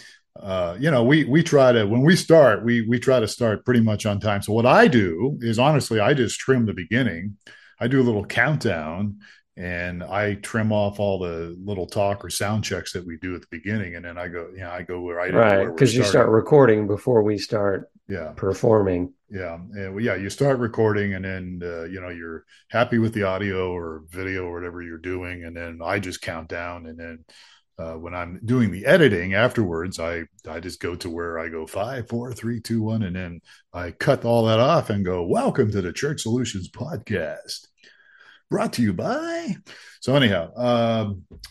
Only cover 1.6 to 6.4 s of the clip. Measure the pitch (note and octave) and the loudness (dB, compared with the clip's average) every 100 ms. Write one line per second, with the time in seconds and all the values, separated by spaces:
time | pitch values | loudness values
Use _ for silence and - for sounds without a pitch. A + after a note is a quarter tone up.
1.6 | C3 A#2 G#2 A#2 C#3+ F3+ - E3 C3+ G2+ | 6 6 4 4 4 4 6 8 8 6
2.6 | A2+ A#2+ A2 B2 A#2+ B2+ G#2+ - A#2 G#2 | 2 0 2 0 2 2 2 0 0 0
3.6 | - B2 A2 G#2 G#2+ G2 G#2 G2+ G2+ A2 | 2 4 4 2 0 0 0 -2 0 2
4.6 | A#2+ E3+ A#3+ B2 F#2+ E2 B2+ D3 A#2 A2 | 6 8 8 6 4 0 -2 -2 -2 2
5.6 | C3 D3+ A2+ A2 G#2 D3 A2 - | 4 4 2 2 4 2 0 -2